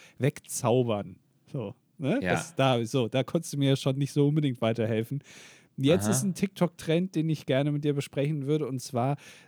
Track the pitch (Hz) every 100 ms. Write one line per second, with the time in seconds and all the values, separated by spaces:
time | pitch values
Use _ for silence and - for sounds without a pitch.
0 | - - 127 - - - 131 127 117 104
1 | 92 98 _ _ _ 143 101 - _ -
2 | 131 247 180 170 165 - 135 120 113 135
3 | 113 131 127 170 - 143 139 135 139 135
4 | 139 147 143 156 147 120 113 113 107 110
5 | 117 139 - - - - _ - 135 175
6 | 107 127 190 165 196 - 175 - - 165
7 | 185 160 160 151 - 131 147 147 147 143
8 | - 147 147 151 135 151 127 131 - 120
9 | 131 143 - -